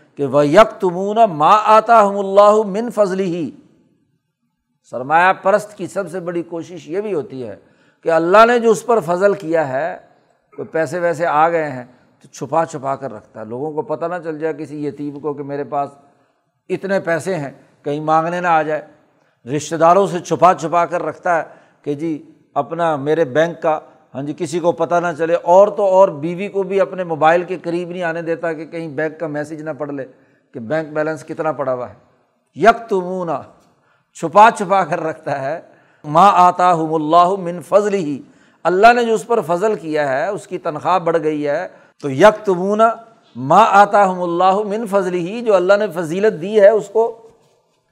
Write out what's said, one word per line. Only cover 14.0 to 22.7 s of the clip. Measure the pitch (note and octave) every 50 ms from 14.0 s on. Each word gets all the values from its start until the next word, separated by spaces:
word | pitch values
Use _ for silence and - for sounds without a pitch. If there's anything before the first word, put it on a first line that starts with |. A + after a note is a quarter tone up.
| E3
نہ | E3 F3+ F3+ D#3
چل | E3 D#3 D3
جائے | D#3 D#3+ D3+
کسی | C#3 D#3 C3 D3 D3+ D3
یتیم | C#3+ C#3 C#3+ D3 D3 C#3 C#3+
کو | D3+ D3+ C#3
کہ | C#3
میرے | C#3+ C#3 C#3+ C#3+ C#3+
پاس | B2 D3 C#3+ C#3 C3 - _ _ _ _ _ _ _ _ _ _ _ _ _ _ -
اتنے | F#3 - - F#3+ G3 F#3
پیسے | - E3+ E3 D#3 B2+ F#3 F#3+
ہیں، | D#3+ C#3+ B2+ - - _ _ _ _
کہیں | - D3 D3 D3+
مانگنے | D#3 D#3 D#3 D#3+ D#3+ E3+ F3 F3+
نہ | F3
آ | F3 E3 D#3+
جائے۔ | D#3 D3+ D3+ D3 - - _ _ _ _ _ _ _ _ _ _ - A#2 C#3+
رشتہ | D3 D3 - E3
داروں | D#3 E3 E3 F3 G3 G3+
سے | E3 E3+ F3+
چھپا | F3 - E3 C3 D#3+ F3+ F#3
چھپا | C3+ D3+ D#3 D#3+ E3+ E3+
کر | D#3 E3+ F3
رکھتا | D#3 D#3 C#3+ - - F3+ E3+ D#3
ہے | C3+ - - - _ _ _ _
کہ | - C#3+ D3
جی | C#3 E3 E3 D3+ - - - _ _ _ _ -
اپنا | C#3+ C#3 -